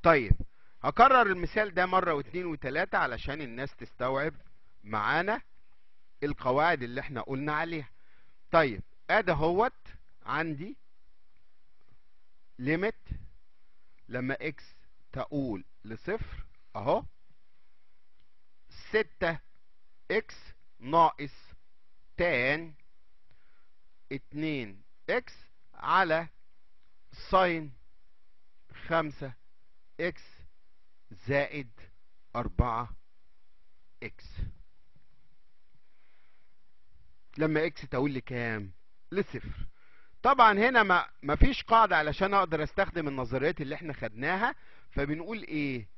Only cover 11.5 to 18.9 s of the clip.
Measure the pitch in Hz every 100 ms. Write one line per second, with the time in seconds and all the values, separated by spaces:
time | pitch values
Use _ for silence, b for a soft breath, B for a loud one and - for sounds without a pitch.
11.5 | - - - - - - - - - -
12.5 | - 127 160 202 - - - - - -
13.5 | - - - - - - 123 127 135 151
14.5 | - - - - - - 131 - 147 131
15.5 | 98 - - 107 110 - 220 - - -
16.5 | - - 104 107 180 175 - - - -
17.5 | - - - - - - - - - -
18.5 | - - - -